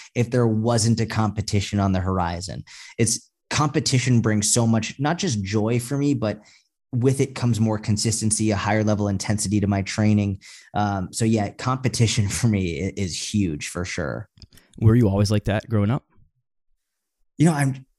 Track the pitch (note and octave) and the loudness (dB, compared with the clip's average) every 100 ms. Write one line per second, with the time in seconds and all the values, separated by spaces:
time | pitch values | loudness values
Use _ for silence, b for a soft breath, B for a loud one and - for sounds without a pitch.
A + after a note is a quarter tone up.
0 | B - A#2 B2 A#2 G#2+ A2 A#2 A2 A2+ | B -4 0 2 2 2 2 2 2 2
1 | A2 - G#2+ G2+ G2 G#2 - G#2 G2 F#2 | 0 0 0 -2 -2 -2 0 0 2 0
2 | F#2 F#2 E2+ E2+ F#2+ - B B B - | 0 -2 -2 -4 -10 -12 B B B -2
3 | A#2 - - _ _ - D3 D3+ - B2+ | 0 0 -8 _ _ -2 0 0 0 0
4 | B2+ A#2+ A2+ G#2+ G2+ A#2+ A#2 A2+ G#2+ - | 2 2 2 2 2 2 2 2 -2 -4
5 | C#3+ F3 F#3+ G#2+ F#2+ G#2+ G#2+ A#2+ B2 C#3 | -4 -2 -2 -2 -2 0 0 0 -2 -2
6 | C#3+ C#3 A2 G#2 b b b _ _ B2+ | 0 0 -2 -4 b b b _ _ 0
7 | C3 C3 C3 - A#2+ G#2 A2 G#2+ A2 G#2 | 2 2 0 -2 -2 0 0 -2 -2 0
8 | A2+ G#2+ A2 G#2 A2 G2 G2+ A2 G#2+ G#2 | 0 -2 -2 0 0 0 0 2 2 0
9 | G2+ G2 - G#2 F#2+ G#2 G2+ G2 F#2+ - | 0 -2 -2 -2 0 0 0 0 -2 0
10 | G#2+ G#2 G2+ G2+ B B B - G#2 G2 | 2 4 2 -4 B B B -4 -2 -2
11 | F#2 - A2+ A2+ G2+ - B2+ C3 B2+ - | -6 -2 0 2 0 -4 -4 -2 -2 2
12 | A2+ - G2+ - A#2 G#2 F2+ D2 F#2 - | 2 2 0 0 2 2 0 -2 -4 -4
13 | F#2+ - - G#2 F#2+ D2 - F2 F2 - | -6 -6 -4 0 0 -2 -6 -8 -6 -4
14 | D2 A1+ - _ - b b - A2 A#2 | -4 -6 -10 _ -20 b b 0 4 6
15 | A2 G2 G2+ G#2+ G#2 G#2 - A2 G2+ C3+ | 4 2 2 0 0 -4 -2 0 0 -2
16 | - _ _ _ _ _ _ _ _ _ | -6 _ _ _ _ _ _ _ _ _
17 | _ _ _ - D#3+ D3 C3+ C3 - | _ _ _ 2 2 4 0 -2 -10